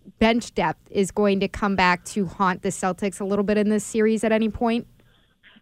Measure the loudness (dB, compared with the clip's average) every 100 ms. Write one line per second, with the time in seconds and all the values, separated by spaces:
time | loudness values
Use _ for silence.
0 | -20 0 2 2 -2 -2 -2 -4 -6 -2
1 | -2 0 0 2 -2 -2 -2 2 2 2
2 | -2 -4 -4 0 0 0 -4 -4 -4 -2
3 | -4 -4 -2 -2 0 0 0 0 -2 0
4 | 2 2 2 2 0 -2 -2 -2 -6 _
5 | _ _ _ _ _ _